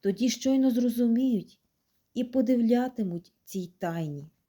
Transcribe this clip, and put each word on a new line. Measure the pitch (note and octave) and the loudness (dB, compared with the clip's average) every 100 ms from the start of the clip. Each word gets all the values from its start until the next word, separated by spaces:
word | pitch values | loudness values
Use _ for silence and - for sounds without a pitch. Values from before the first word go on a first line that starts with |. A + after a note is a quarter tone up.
тоді | G3 F#3 B3 | -4 0 0
щойно | - C4 C4+ C4 | 0 0 2 2
зрозуміють | A#3+ B3 A#3+ A#3+ A#3 C4 G#3+ - _ _ _ _ _ _ | 2 0 2 2 2 2 0 -4 _ _ _ _ _ _
і | - | -8
подивлятимуть | B3 C4 A#3+ B3 A3+ A#3+ B3+ B3+ F#3+ E3+ - _ | -2 0 2 2 4 2 0 -4 -4 -6 -10 _
цій | - F#3+ F3 _ | -12 -10 -10 _
тайні. | F3 E3 D#3 C#3+ D3+ _ | -6 -4 -6 -8 -14 _